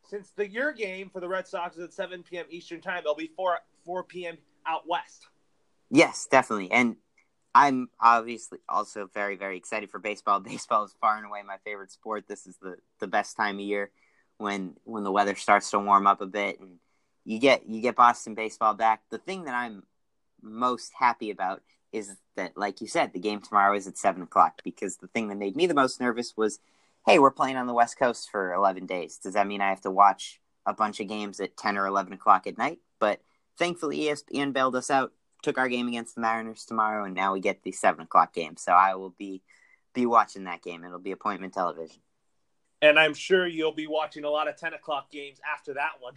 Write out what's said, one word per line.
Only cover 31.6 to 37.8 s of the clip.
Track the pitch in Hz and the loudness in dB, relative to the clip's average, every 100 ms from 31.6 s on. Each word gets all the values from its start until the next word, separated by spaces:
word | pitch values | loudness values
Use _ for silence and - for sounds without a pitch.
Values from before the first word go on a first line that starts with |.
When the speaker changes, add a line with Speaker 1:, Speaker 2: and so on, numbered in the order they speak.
| 110 101 | -4 -2
Speaker 2:
or | 98 | 0
eleven | 98 95 | -2 -4
o'clock | 95 - 95 101 | -4 4 4 2
at | 95 | -4
night? | 131 170 _ _ | -4 -4 _ _
But | 107 101 _ _ _ - | 0 0 _ _ _ -4
thankfully, | 175 170 151 147 | -2 -2 -4 -2
E | 151 | -2
S | 147 | -4
P | - 135 | -6 -4
N | 139 | -2
bailed | 135 131 127 | 0 0 0
us | - | 0
out, | 139 131 _ _ _ | 0 0 _ _ _
took | - 139 | -4 0
our | 131 | 0
game | 123 120 | 0 -2
against | 120 117 - | -6 -8 -4
the | |
Mariners | 113 113 113 110 - | -2 -2 -6 -12 -6
tomorrow, | 113 110 107 | -2 0 0
and | 98 | -4
now | 92 95 | -2 0
we | 95 | 0
get | 98 92 | -2 -4
the | 95 | -8
seven | 90 | 0